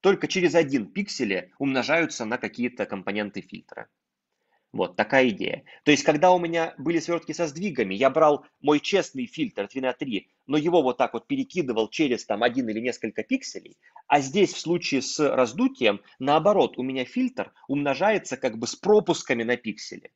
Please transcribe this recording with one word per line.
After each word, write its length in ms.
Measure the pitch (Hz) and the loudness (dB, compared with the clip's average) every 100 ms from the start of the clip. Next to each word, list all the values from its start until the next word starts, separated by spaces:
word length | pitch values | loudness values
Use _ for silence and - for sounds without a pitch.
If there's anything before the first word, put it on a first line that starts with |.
Только 280 | 190 196 - | 4 2 0
через 260 | 190 165 | 0 2
один 320 | 156 151 139 101 | 4 2 0 -2
пиксель 640 | - 202 - 113 95 - _ | -8 -8 -4 -2 -2 -6 _
умножаются 680 | 139 131 117 160 160 - | -2 -2 0 0 0 -4
на 140 | 110 120 | -6 -4
какие-то 480 | 107 - 120 - 101 | -6 -4 -6 -4 -6
компоненты 540 | 101 92 104 104 98 | -6 -6 -4 -6 -8
фильтра. 480 | - 92 _ - 110 _ _ _ _ _ _ _ _ | -14 -18 _ -18 -18 _ _ _ _ _ _ _ _
Вот 240 | - 90 - | -4 -4 -2
такая 320 | 107 135 127 | 2 4 4
идея. 340 | 98 95 - - - | 0 -6 -8 -12 -4
То 80 | - | 2
есть, 100 | 147 | 2
когда 300 | - 151 180 | 4 4 4
у 60 | 180 | 4
меня 340 | 170 165 165 - | 2 -2 -4 -6
были 200 | 135 165 | -4 -2
свёртки 320 | 156 170 - | -2 -6 -4
со 160 | 156 165 | -6 -6
сдвигами, 480 | 143 196 131 98 | -4 -6 -2 -4
я 160 | 98 131 | 2 2
брал 340 | 135 156 143 - _ | 6 4 4 -2 _
мой 200 | 139 147 | 2 2
честный 460 | - 196 - 135 120 | 2 0 0 -6 -8
фильтр 420 | - 131 - 101 | -6 -6 -4 -8
три 120 | 135 | -4
на 120 | 131 | -4
три, 360 | 123 143 101 - _ - | -4 -6 -6 -8 _ -2
но 80 | 151 | -2
его 260 | 151 170 | 4 4
вот 160 | 127 120 | 2 0
так 160 | 123 | -2
вот 140 | 113 _ | -2 _
перекидывал 600 | 135 131 180 139 113 110 | -4 -4 -4 -2 0 -2
через 380 | - 151 113 - | 0 0 0 -4
там 160 | 104 | 0
один 260 | 120 120 120 | 0 0 -4
или 120 | 107 | -4
несколько 420 | 123 113 113 107 | -6 -6 -8 -8
пикселей, 560 | - 262 - - - - _ - _ | -4 -4 -6 -14 -18 -20 _ -20 _
а 120 | 240 | 0
здесь 320 | 135 165 190 | 2 2 2
в 60 | - | 2
случае 420 | 156 170 - 139 | -2 -2 0 -2
с 200 | - - | -2 0
раздутием, 800 | 147 127 120 139 262 - 110 101 _ _ | 0 2 0 2 -2 2 0 0 _ _
наоборот, 580 | 131 151 165 202 120 - | 0 4 4 4 2 0
у 60 | |
меня 220 | 127 131 | -6 -4
фильтр 480 | 123 - 254 - - _ - | -4 -2 -2 -4 -10 _ -6
умножается 680 | 139 143 131 196 208 - 127 | -2 0 0 2 0 -4 -4
как 220 | 127 113 | -4 -4
бы 80 | 117 | -8
с 80 | |
пропусками 680 | - 185 214 190 165 - 120 | -4 4 4 4 -2 0 -2
на 120 | 113 120 | 0 -2
пиксели. 540 | 110 107 - 104 - | -4 -10 -12 -16 -18